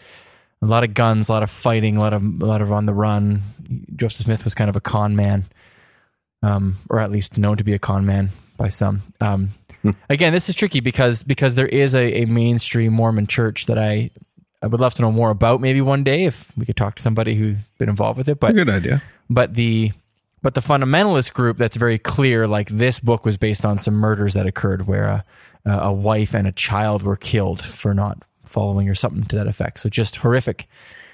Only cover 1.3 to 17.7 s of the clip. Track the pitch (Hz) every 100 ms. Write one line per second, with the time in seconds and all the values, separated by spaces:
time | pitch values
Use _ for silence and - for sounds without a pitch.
1.3 | 110 104 - 123 113 107 107 107 104 104
2.3 | 85 107 107 104 104 104 101 107 104 104
3.3 | 104 101 - - 127 - - 117 - -
4.3 | 110 113 - 104 101 - 107 104 104 101
5.3 | 101 95 _ _ _ _ _ _ _ _
6.3 | _ 107 101 98 95 - 113 104 101 98
7.3 | - 101 104 104 101 - 98 98 98 95
8.3 | - _ - 104 - 101 98 101 _ 104
9.3 | 98 98 - _ - 104 98 - 143 165
10.3 | 175 - 175 208 139 123 - 127 113 -
11.3 | 135 139 123 131 135 139 131 120 117 117
12.3 | 117 117 120 - 117 113 113 113 110 104
13.3 | - 113 - - 110 107 107 117 - -
14.3 | _ _ _ 110 117 127 - 113 113 113
15.3 | 101 113 123 131 135 135 139 139 147 185
16.3 | - - - 117 - 104 - 120 110 110
17.3 | 107 107 104 104